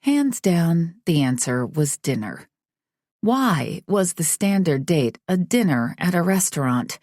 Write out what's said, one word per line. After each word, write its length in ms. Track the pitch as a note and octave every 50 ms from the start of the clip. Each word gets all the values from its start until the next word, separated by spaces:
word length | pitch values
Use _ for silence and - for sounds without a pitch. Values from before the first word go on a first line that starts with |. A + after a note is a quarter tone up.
| _
Hands 360 | C#4 C#4+ C#4+ C#4+ C#4 B3 -
down, 560 | - G3 F3 E3+ E3+ E3 E3 E3+ E3 E3 - - _
the 160 | - E3+ D3+
answer 440 | C#3 B2+ B2+ B2 - - B2 B2 B2+
was 320 | A2+ - D3+ D3+ C#3+ -
dinner. 500 | - _ - C3+ A#2+ G#2+ G2+ D2+ - - _ _ _ _ _ _ _ _ _ _ _ _ _ _ _
Why 640 | - G#3 A#3+ C4 C4+ B3 F#3+ D3 B2 A2 A2 - -
was 280 | - F#3 G3+ F#3+ F3+ -
the 100 | - E3+
standard 600 | D#3 - - G#3 G3 G3 G3 F#3+ E3+ C#3+ C3+ C#3
date 320 | - F3 D#3 C3 A2+ - - _
a 80 | - F#3
dinner 580 | F#3 F3+ - - B3 A#3 F#3 C#3+ A#2+ A#2 B2 -
at 180 | - - F3 F3+
a 60 | F3
restaurant? 800 | E3+ F3+ F#3+ F#3+ F#3 - - D3+ C#3 B2+ B2 B2 A#2+ - - -